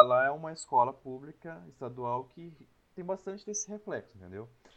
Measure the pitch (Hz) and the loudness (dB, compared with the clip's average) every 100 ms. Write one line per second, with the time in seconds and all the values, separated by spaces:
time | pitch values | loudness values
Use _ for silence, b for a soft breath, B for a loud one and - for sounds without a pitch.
0 | 123 123 135 151 160 160 - 127 120 127 | 12 8 2 0 -8 -12 0 4 4 0
1 | 131 131 147 151 170 165 170 - 127 123 | -12 -12 -14 -18 -16 -16 -18 -12 -12 -8
2 | 120 123 131 - 170 156 - _ _ - | -6 -6 -6 -16 -20 -20 -20 _ _ -14
3 | 180 190 196 202 - 208 - 208 208 127 | -10 -10 -10 -12 -10 -10 -10 -12 -8 -10
4 | - 98 90 98 117 _ B | -10 -20 -16 -14 -14 _ B